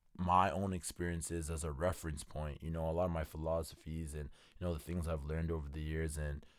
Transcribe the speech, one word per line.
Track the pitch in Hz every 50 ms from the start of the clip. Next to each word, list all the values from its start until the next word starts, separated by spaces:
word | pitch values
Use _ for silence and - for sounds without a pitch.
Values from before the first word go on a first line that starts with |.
| _ - -
my | - 90 87 90 90 92 98
own | 71 92 101 98 92
experiences | 87 - - - - 87 87 85 82 80 - 85 85 80 76
as | 82 78 80
a | 80 71
reference | 67 85 92 87 - - 80 76 76 -
point, | - - 76 76 76 71 - -
you | 80
know, | 80 82 80 80
a |
lot | 80 85 90
of | 90
my | 82 82 78
philosophies | - - 78 78 78 82 82 82 - - - - 80 78 82 82 76 73
and, | 76 73 73 - - - - - -
you | 90
know, | 90 85
the | 78
things | - - 87 90 80
I've | 80 82 76 69
learned | 73 78 80 82 80
over | 82 80 71 71
the | 71 78
years | 76 78 78 80 80 78 73 76
and | 76 73 73 73 - - -